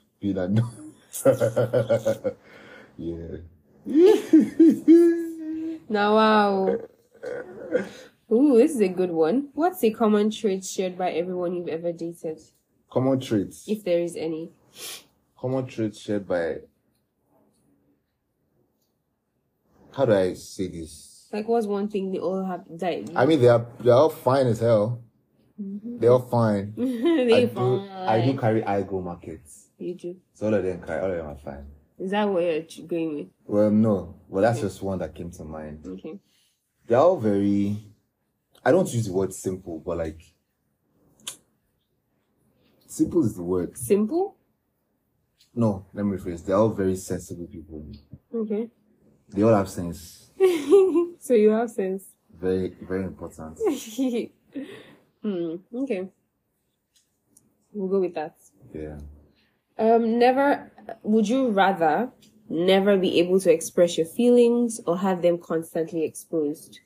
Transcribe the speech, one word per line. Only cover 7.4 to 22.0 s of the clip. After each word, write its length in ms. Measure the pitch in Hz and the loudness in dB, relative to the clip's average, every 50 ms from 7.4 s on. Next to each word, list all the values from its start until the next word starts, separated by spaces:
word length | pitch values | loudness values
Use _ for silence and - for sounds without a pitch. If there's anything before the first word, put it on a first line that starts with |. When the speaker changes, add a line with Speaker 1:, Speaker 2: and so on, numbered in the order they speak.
| - - - - - - 330 - 202 - - - - - _ _ _ - | -12 -14 -16 -16 -12 -4 -4 -4 -4 -4 -12 -20 -20 -20 _ _ _ 0
Speaker 2:
Ooh, 260 | 220 233 285 294 254 226 | 2 4 6 6 6 6
this 140 | 262 320 302 | 6 6 4
is 80 | 226 | 2
a 60 | 202 185 | 0 0
good 240 | 180 180 185 180 | 0 -2 -2 -2
one. 380 | 165 160 160 160 214 269 285 - - | 2 2 2 2 2 0 -2 -4 -4
What's 300 | 294 320 370 359 - - | -2 -2 -2 0 2 0
a 80 | 220 | 0
common 400 | 220 - 233 208 214 208 208 214 | 0 2 0 2 2 2 2 0
trait 340 | 214 - - 208 190 190 190 | -2 -2 -2 -2 -2 -2 -6
shared 320 | - - - 190 185 180 180 | -10 -6 -4 -6 -6 -4 -4
by 140 | 185 180 | -4 -4
everyone 420 | - 156 175 185 185 180 175 175 185 | -2 -4 -4 -4 -4 -4 -4 -4 -4
you've 140 | 175 175 165 | -6 -6 -6
ever 240 | 151 165 170 175 | -8 -6 -6 -6
dated? 480 | 170 170 170 170 170 - - 165 156 160 - _ _ _ _ _ _ _ _ _ | -6 -6 -8 -10 -10 -10 -10 -10 -10 -10 -14 _ _ _ _ _ _ _ _ _
Speaker 1:
Common 300 | - 123 131 135 135 127 | -4 0 0 2 0 0
traits. 480 | 131 - 117 101 92 - - - - - | -2 -2 -2 -2 -2 -4 -8 -16 -8 -8
Speaker 2:
If 160 | 220 214 - | -6 -6 -2
there 160 | 180 175 170 | -2 0 0
is 140 | 175 170 170 | 0 -2 -6
any. 360 | - 156 165 160 156 165 170 _ _ _ _ _ - - - - - - _ _ _ _ _ _ - | -8 -8 -8 -8 -8 -10 -14 _ _ _ _ _ -18 -16 -16 -16 -16 -20 _ _ _ _ _ _ -8
Speaker 1:
Common 300 | - 127 131 135 131 127 | -6 -4 -4 -4 -4 -6
traits 320 | - - 117 104 - - | -6 -4 -4 -4 -4 -8
shared 280 | - - 104 104 95 87 | -8 -4 -4 -4 -2 -2
by, 340 | 92 87 82 80 - - - - _ _ _ _ _ _ _ _ _ _ _ _ _ _ _ _ _ _ _ _ _ _ _ _ _ _ _ _ _ _ _ _ _ _ _ _ _ _ _ _ _ _ _ _ _ _ _ _ _ _ _ _ _ _ _ _ _ _ _ _ _ _ _ - - | -2 -2 -2 -2 -4 -8 -10 -18 _ _ _ _ _ _ _ _ _ _ _ _ _ _ _ _ _ _ _ _ _ _ _ _ _ _ _ _ _ _ _ _ _ _ _ _ _ _ _ _ _ _ _ _ _ _ _ _ _ _ _ _ _ _ _ _ _ _ _ _ _ _ _ -16 -4
how 100 | - 139 | -2 2
do 80 | 120 104 | 4 4
I 200 | 98 92 90 82 | 4 2 0 -2
say 340 | - - - - - 95 87 | -6 -12 -18 -10 -8 -8 -8
this? 640 | 85 85 80 76 - - - - - - _ - | -8 -12 -14 -14 -16 -20 -20 -20 -20 -20 _ -10
Speaker 2:
Like, 160 | - 208 220 226 | -10 -8 -4 -2
what's 200 | 233 240 220 202 | -2 -2 0 -2
one 200 | 202 196 202 208 | -4 -4 -4 -4
thing 240 | 208 196 | -4 -6